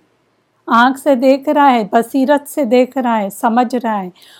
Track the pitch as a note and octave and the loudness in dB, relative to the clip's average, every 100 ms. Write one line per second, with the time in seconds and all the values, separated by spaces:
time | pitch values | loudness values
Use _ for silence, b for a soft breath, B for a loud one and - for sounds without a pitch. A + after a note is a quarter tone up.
0 | _ _ _ _ _ _ - A#3 B3+ C4+ | _ _ _ _ _ _ -2 2 2 0
1 | D4+ C4 C4 C4+ C#4 D4 C#4+ A#3+ G#3+ A#3 | -2 0 2 0 0 2 2 2 0 -2
2 | A3+ C#4 C4 C#4+ C#4+ - C4 B3 B3+ C4+ | -2 -2 0 0 -2 -6 0 0 0 -2
3 | A#3+ A3+ G3 - A#3+ A#3 A#3+ B3+ A3+ G#3 | -2 -2 -4 -4 -2 0 -2 -2 -4 -6
4 | F3+ - B | -8 -14 B